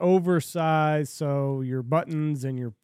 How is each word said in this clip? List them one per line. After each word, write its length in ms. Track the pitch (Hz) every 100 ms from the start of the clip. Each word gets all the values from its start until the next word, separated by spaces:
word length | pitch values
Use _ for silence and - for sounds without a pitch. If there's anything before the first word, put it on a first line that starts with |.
oversized, 1120 | 180 185 175 175 - 175 160 156 151 151 143
so 480 | - 147 139 139 135
your 200 | 131 127
buttons 640 | 120 160 170 156 151 147
and 140 | 135 127
your, 160 | 123 104